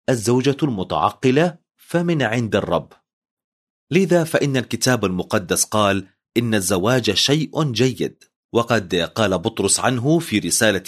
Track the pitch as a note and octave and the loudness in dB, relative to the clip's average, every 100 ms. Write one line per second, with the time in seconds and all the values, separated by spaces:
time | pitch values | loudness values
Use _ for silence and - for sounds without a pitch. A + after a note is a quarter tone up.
0 | - B2+ G#2 B2 C3+ C3+ D#3 G#2 F2+ D#2 | -4 -2 2 2 2 0 -2 -2 -4 0
1 | F#2 - C3 C3 F3 D#3+ _ _ - E3+ | 0 0 0 2 0 -2 _ _ -6 -4
2 | F3 D#3+ A2+ A#2+ A2 G2+ F#2 D#2+ - - | 0 0 0 -2 0 0 0 -2 -2 -20
3 | _ _ _ _ _ _ _ _ - D#3+ | _ _ _ _ _ _ _ _ -2 0
4 | F#3 F3 D#3+ - C#3+ C3 A#2 A#2 C3 B2 | 4 2 2 0 0 -2 -4 -2 0 0
5 | G2+ F2+ - A2+ F2 F#2 - G#2+ G2+ G2 | 0 -2 -2 -2 -2 -2 0 2 2 0
6 | G2 _ _ A2 A#2 A2 F2 F#2+ G#2 C3 | -4 _ _ -2 0 0 0 0 2 0
7 | G#2+ F#2+ - D3+ D3+ - D3+ A2 C3 A2+ | 2 0 2 0 -2 -4 -4 0 0 0
8 | C#2+ - _ _ _ A2 A#2 A2+ F2+ F2+ | -6 -8 _ _ _ -2 2 0 0 -2
9 | E2 - G#2+ F2+ E2+ - G2 - A#2+ B2+ | -2 0 0 0 -2 -2 0 0 0 0
10 | B2+ E3 E3 G#2 E2+ - A2 F#2+ | 0 0 0 -2 0 0 2 0